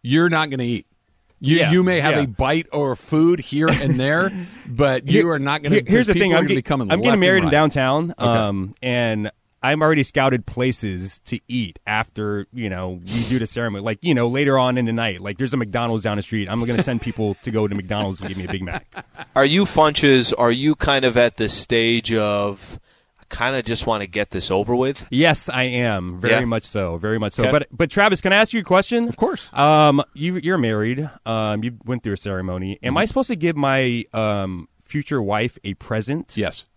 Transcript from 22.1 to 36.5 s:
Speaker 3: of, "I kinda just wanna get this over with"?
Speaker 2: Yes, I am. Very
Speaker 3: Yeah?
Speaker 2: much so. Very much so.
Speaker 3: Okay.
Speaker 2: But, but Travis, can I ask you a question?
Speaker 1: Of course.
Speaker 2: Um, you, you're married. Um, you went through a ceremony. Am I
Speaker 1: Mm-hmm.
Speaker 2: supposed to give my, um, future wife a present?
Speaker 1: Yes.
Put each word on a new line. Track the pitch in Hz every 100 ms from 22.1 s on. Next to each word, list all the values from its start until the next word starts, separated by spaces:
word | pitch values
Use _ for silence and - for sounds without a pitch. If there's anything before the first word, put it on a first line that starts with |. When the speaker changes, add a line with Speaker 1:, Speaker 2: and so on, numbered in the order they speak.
Speaker 3:
of, | 113 107 104 101 98 - - _ _ _ _
"I | _
kinda | - 120 135
just | 110 117 -
wanna | 110 98
get | 98 104
this | 95 87
over | 95 104
with"? | 120 127 139 -
Speaker 2:
Yes, | 123 165 151 -
I | 127
am. | 127 123 120 101 90 90
Very | 107 113
Speaker 3:
Yeah? | 120
Speaker 2:
much | 113
so. | - 107 92 85
Very | 104 110
much | 107
so. | -
Speaker 3:
Okay. | 123
Speaker 2:
But, | 147 -
but | 123 170
Travis, | - 208 190
can | 190
I | 196
ask | 214
you | 226
a |
question? | 180 185 196 240 233
Speaker 1:
Of | -
course. | 226 339 -
Speaker 2:
Um, | - 143 156 151 143 -
you, | - 160 185
you're | 156 180
married. | 117 110 107 127 151 - -
Um, | 113 107 107
you | 113 117
went | - 123
through | 110
a | 98
ceremony. | - 95 95 92 92 101
Am | 127 143
I |
Speaker 1:
Mm-hmm. | 214
Speaker 2:
supposed | - 262
to | 214
give | 165 156
my, | 139 135 131 120 -
um, | 113 110 104 95 90 82 _
future | _ 151 143 139
wife | 101 107 120 -
a | 101
present? | 95 - 110 110 151 - -
Speaker 1:
Yes. | 98